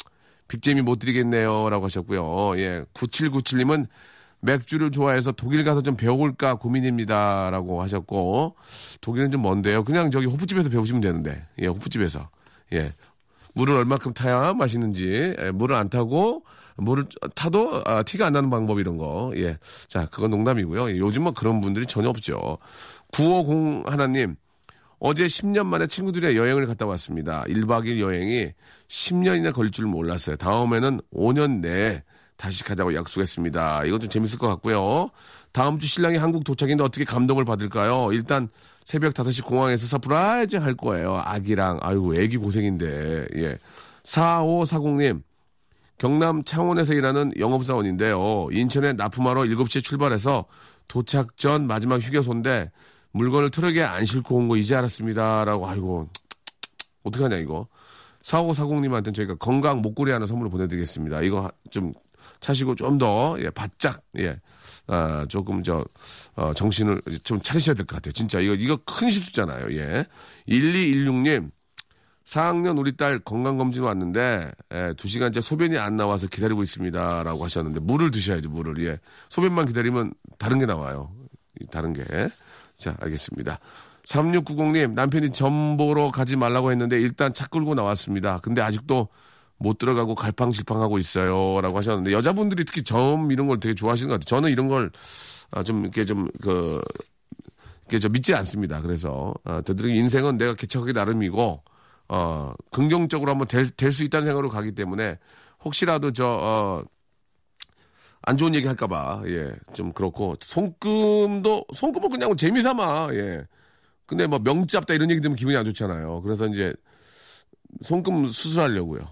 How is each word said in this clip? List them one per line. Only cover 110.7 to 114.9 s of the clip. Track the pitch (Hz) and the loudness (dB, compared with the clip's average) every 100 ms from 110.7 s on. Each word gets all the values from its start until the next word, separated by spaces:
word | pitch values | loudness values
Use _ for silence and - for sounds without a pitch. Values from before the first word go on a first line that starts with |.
| - 214 214 214 208 202 202 208 214 - | -4 -2 2 4 4 2 2 2 0 -2
손금은 | - 294 359 392 | -4 -2 0 -2
그냥 | 247 240 170 | 0 0 2
재미삼아, | 160 240 247 247 175 151 156 | 2 4 2 2 0 0 -2
예. | 110 101 82 - _ _ _ _ _ - | -2 -4 -6 -10 _ _ _ _ _ -6
근데 | 170 165 | 0 0
뭐 | 139 | 2
명잡다 | 113 156 180 196 160 | 2 2 2 0 2